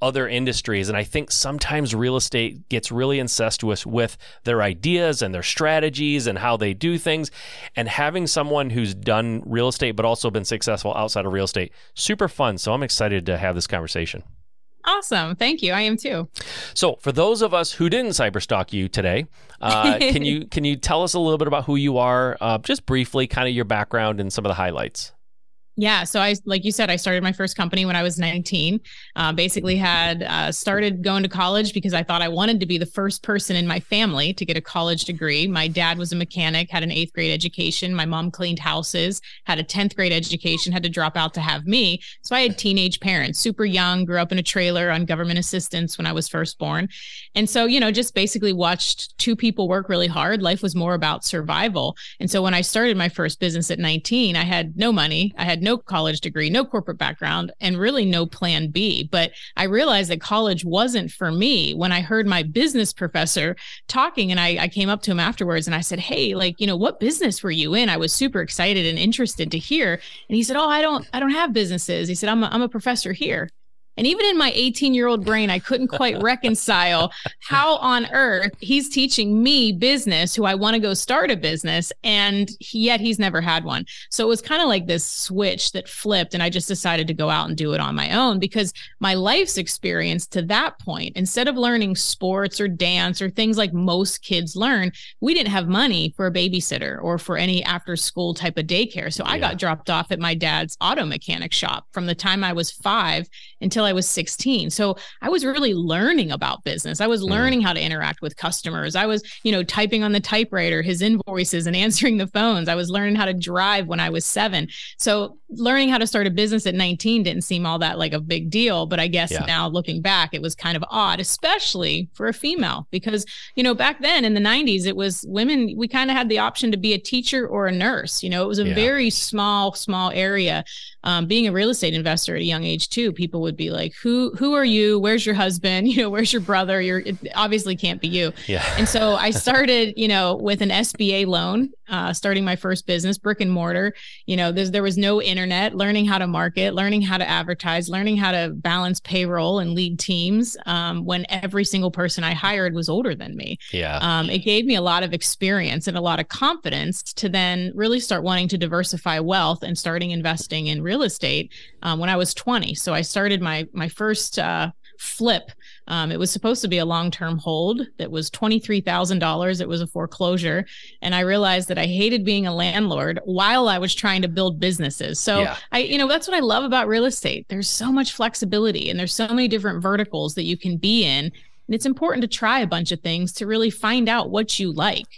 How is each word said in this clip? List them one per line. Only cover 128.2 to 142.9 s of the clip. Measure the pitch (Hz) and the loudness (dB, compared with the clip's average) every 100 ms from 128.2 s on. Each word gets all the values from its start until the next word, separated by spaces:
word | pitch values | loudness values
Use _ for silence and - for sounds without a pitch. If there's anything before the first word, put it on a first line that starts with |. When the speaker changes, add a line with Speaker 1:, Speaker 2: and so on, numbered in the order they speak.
Speaker 2:
You | 185 | -2
know, | 180 | -2
it | 196 | 0
was | 208 | 0
a | 202 | 0
Speaker 1:
Yeah. | |
Speaker 2:
very | 185 233 277 233 | 2 2 2 2
small, | - - 214 202 202 196 | 0 -2 0 2 2 0
small | - - 185 185 | -2 -4 -2 0
area. | - 190 202 175 156 - - - - | 0 0 2 2 0 -4 -12 -16 -6
Um, | - 175 165 | -2 0 2
being | 220 220 | 2 2
a | |
real | 185 214 | 2 2
estate | 247 165 | 2 0
investor | 160 160 170 - | 0 0 0 -2
at | 165 | -2
a | |
young | 170 160 | -2 0
age | 165 160 - | -2 -2 -2
too, | 233 233 | 0 0
people | 165 170 170 | 0 -4 -2
would | 165 156 | -4 -4
be | 165 | -4
like, | 160 165 - | -4 -6 -4
"Who, | 233 247 247 - | 0 0 0 0
who | 277 | 0
are | 294 | 2
you? | 254 214 208 208 | 4 4 4 4
Where's | 202 226 | 2 2
your | 214 208 | 2 2
husband? | 185 170 190 185 233 | 2 2 0 2 2
<laughs> | 247 | 2
You | |
know, | 214 | 2
where's | 202 226 | 0 2
your | 240 | 0
brother? | 175 190 190 190 | 2 2 2 2
You're, | 185 185 | 0 0
it | 202 185 - | -2 -6 -4
obviously | - 208 214 196 185 | -2 2 0 0 -2
can't | 175 185 | -2 -2
be | 160 | -2
you." | 180 165 - - | 0 -2 -4 -4
Speaker 1:
Yeah. | 92 - - | -2 0 0
Speaker 2:
And | 220 | 2
so | 226 214 | 2 2
I | 208 214 | 2 2
Speaker 1:
<laughs> | 214 - | 0 2
Speaker 2:
started, | 254 269 247 220 214 | 4 4 4 2 0
you | 220 | 2
know, | 196 185 190 | 4 2 0
with | 208 202 | 0 0
an | 196 | 2
S | 190 233 | 2 0
B | - 202 | 0 2
A | 190 | 2
loan, | 190 170 175 214 269 - - | 2 0 0 0 -2 -6 -6
uh, | 185 180 | -4 -2
starting | 170 202 196 | -2 0 0
my | 190 180 | 0 -2
first | 185 185 | -2 -2
business, | - | -2